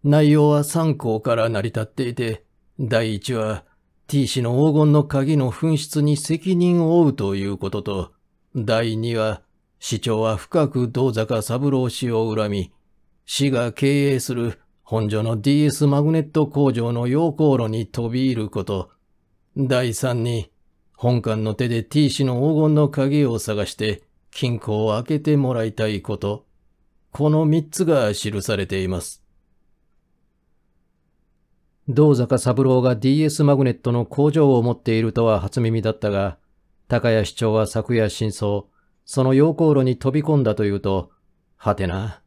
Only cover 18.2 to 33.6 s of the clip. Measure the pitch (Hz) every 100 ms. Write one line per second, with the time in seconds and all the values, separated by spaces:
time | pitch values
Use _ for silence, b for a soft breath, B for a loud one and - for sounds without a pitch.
18.2 | 131 117 107 104 92 98 - _ _ _
19.2 | _ _ _ - 131 127 123 107 131 120
20.2 | 120 113 - _ _ _ _ _ 120 120
21.2 | 113 110 107 107 123 117 110 147 143 -
22.2 | 131 123 143 151 156 151 147 147 139 147
23.2 | 135 113 - 104 98 - 107 101 _ _
24.2 | _ - 127 113 - 107 110 107 120 151
25.2 | 151 147 127 120 113 107 110 101 - 101
26.2 | 101 104 _ _ _ _ _ _ _ -
27.2 | 151 151 156 160 156 - 170 147 104 101
28.2 | 107 101 95 101 95 95 95 92 - -
29.2 | _ _ _ _ _ _ _ _ _ _
30.2 | _ _ _ _ _ _ _ _ _ _
31.2 | _ _ _ _ _ _ - 120 151 127
32.2 | 120 104 - 123 127 127 127 117 131 147
33.2 | 156 151 147 139